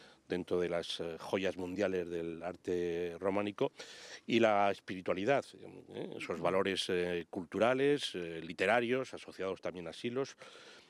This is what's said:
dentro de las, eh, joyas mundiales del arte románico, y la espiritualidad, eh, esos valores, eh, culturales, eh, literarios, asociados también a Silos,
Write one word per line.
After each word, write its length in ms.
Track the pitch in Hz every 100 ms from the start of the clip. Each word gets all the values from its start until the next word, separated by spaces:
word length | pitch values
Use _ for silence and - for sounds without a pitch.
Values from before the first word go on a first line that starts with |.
| - - _
dentro 320 | 90 90 90
de 80 | 87
las, 300 | 85 82 -
eh, 180 | 85 82
joyas 360 | - 101 95 90
mundiales 540 | 90 92 98 95 85
del 320 | 85 85 80
arte 760 | 85 92 - 90 87 85 87 85
románico, 520 | 95 98 104 101 139 - - - - - -
y 140 | 120
la 320 | 113 101 101
espiritualidad, 720 | 98 - 92 90 90 104 139 - - 95 92 -
eh, 220 | - - -
esos 240 | - 85
valores, 480 | 85 95 98 92 -
eh, 380 | 90 87 87 82
culturales, 880 | - 85 95 113 127 139 143 - 90
eh, 260 | 85 82
literarios, 680 | 82 85 95 120 120 127 127
asociados 480 | 82 - 87 95 90
también 260 | 90 85 82
a 60 |
Silos, 420 | - 120 120 139 - - - - - -